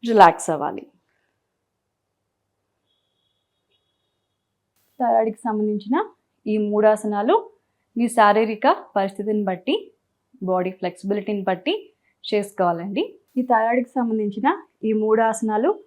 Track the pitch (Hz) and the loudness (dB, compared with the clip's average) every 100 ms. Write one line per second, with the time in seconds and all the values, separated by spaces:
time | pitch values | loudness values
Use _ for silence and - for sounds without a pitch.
0 | 233 220 175 160 - 156 147 - - _ | 0 8 8 6 -4 -4 -4 -8 -16 _
1 | _ _ _ _ _ _ _ _ _ _ | _ _ _ _ _ _ _ _ _ _
2 | _ _ _ _ _ _ _ _ _ _ | _ _ _ _ _ _ _ _ _ _
3 | _ _ _ _ _ _ _ _ _ _ | _ _ _ _ _ _ _ _ _ _
4 | _ _ _ _ _ _ _ _ _ _ | _ _ _ _ _ _ _ _ _ _
5 | 247 226 226 214 240 214 214 214 208 277 | 0 2 0 -4 -6 -4 -2 -4 -2 -2
6 | 427 _ _ _ - 214 208 208 214 214 | -2 _ _ _ -6 -2 0 4 4 4
7 | 214 208 220 403 415 _ _ _ _ - | 0 -4 0 0 -2 _ _ _ _ -4
8 | 233 233 208 208 220 214 262 349 - - | -2 4 4 6 2 0 0 0 -2 -2
9 | 196 196 208 214 202 180 - 440 - _ | -2 -4 -4 -2 -2 -6 -4 -4 -6 _
10 | _ _ _ _ 185 185 185 185 180 180 | _ _ _ _ -4 -2 -2 -4 -8 -8
11 | 196 208 202 208 190 185 - 415 - _ | -4 -4 -4 -4 -2 -4 -4 -6 -8 _
12 | _ _ - 214 202 - 180 170 180 220 | _ _ -4 -4 -4 -2 -2 -2 -6 -6
13 | 370 - _ 262 254 233 226 240 247 - | -6 -8 _ -6 0 0 2 0 -2 -4
14 | 233 220 208 202 262 392 - _ 220 220 | -2 -2 -4 -2 -2 -2 -6 _ -4 -2
15 | 214 220 226 220 220 214 269 427 | 2 2 2 0 -2 0 0 -2